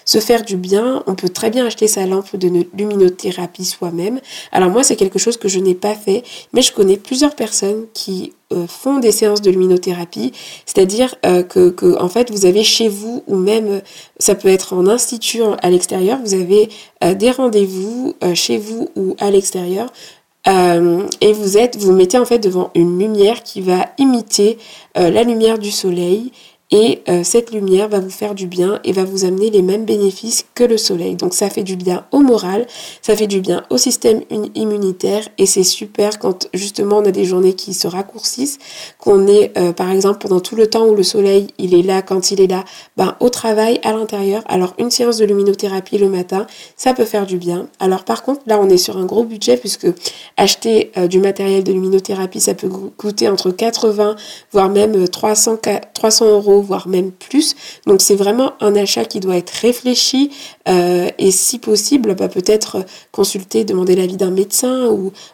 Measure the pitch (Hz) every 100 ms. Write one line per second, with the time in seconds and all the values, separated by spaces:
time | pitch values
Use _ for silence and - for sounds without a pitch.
0 | - 214 214 233 214 185 180 196 240 262
1 | - 185 180 - 226 240 240 226 214 196
2 | 185 190 196 196 180 175 175 196 214 202
3 | 180 180 196 180 175 - 180 - 180 170
4 | 190 262 - - - - 185 214 294 -
5 | 190 190 233 233 202 185 190 180 208 214
6 | 208 208 - - - 240 254 - 190 202
7 | - 262 285 294 220 - 196 214 226 -
8 | - 185 - - _ 180 170 - 262 277
9 | 233 202 214 208 202 185 185 180 185 175
10 | 170 - 123 - - - - - 185 214
11 | 254 - - 180 180 190 180 180 180 180
12 | 180 226 240 208 185 202 208 - 226 202
13 | 214 247 - 190 190 220 214 196 - -
14 | - - - 202 196 190 - 180 185 240
15 | - 226 - 226 220 190 180 180 180 190
16 | 190 262 220 190 180 208 214 - - _
17 | 175 190 233 254 254 214 196 190 202 240
18 | 262 - 180 165 - 233 208 226 - 208
19 | 190 - 202 202 196 185 180 190 247 -
20 | - - _ _ - 190 180 170 175 170
21 | - - 208 214 202 202 240 214 196 190
22 | 180 254 240 233 208 180 180 170 170 175
23 | 214 214 196 240 - 202 185 185 - -
24 | 269 247 - - 208 220 - - - -
25 | 175 208 240 226 220 226 208 202 190 175
26 | 175 208 247 - - _ _ 208 233 -
27 | - 180 175 233 233 220 196 185 214 202
28 | 190 - 208 202 180 180 180 214 - 190
29 | 185 190 185 190 220 208 180 208 220 208
30 | 196 190 226 - - - 240 220 214 180
31 | 185 180 180 180 202 214 190 185 180 180
32 | - 277 269 214 180 202 247 - - -
33 | - 214 208 196 185 175 - 247 262 -
34 | 240 220 - 220 208 214 220 208 190 185
35 | 185 202 214 - 190 196 180 - 208 -
36 | 208 208 196 185 - 185 202 - 202 208
37 | 208 196 185 180 185 190 - 185 175 180
38 | 196 220 - - 277 - - - - -
39 | - 196 196 208 202 - 175 170 185 190
40 | 196 202 208 185 185 220 214 226 226 208
41 | 180 214 196 196 202 - 185 180 190 190
42 | 190 190 180 196 185 190 190 - - -
43 | 185 - 247 - 226 214 220 240 220 220
44 | 214 202 196 208 - 185 180 - 240 254
45 | 240 220 208 202 196 196 202 190 190 202
46 | 196 185 180 190 220 - - - 254 254
47 | 214 214 190 180 175 175 - - 190 185
48 | - 226 - 277 220 220 196 180 - 185
49 | 180 196 233 214 233 240 202 - - 175
50 | - - - - 190 - 226 214 - 196
51 | 175 185 196 196 196 196 190 190 185 190
52 | 190 190 185 208 202 185 190 185 196 -
53 | 208 208 226 190 185 180 226 226 226 208
54 | 208 214 - - _ 202 190 202 214 202
55 | 180 - 214 214 233 220 - 202 - -
56 | 220 - 226 208 202 202 202 190 180 185
57 | 190 185 - 285 320 - - - - 196
58 | - 202 202 233 262 - 208 202 196 233
59 | 220 214 185 180 170 - 226 240 247 247
60 | - 262 285 - - - - 180 180 180
61 | 180 - 190 185 - 240 220 208 - 285
62 | 226 190 185 185 185 214 - 202 185 -
63 | _ - 196 196 185 220 214 185 180 180
64 | 180 190 190 190 202 - 254 254 247 208
65 | 190 - -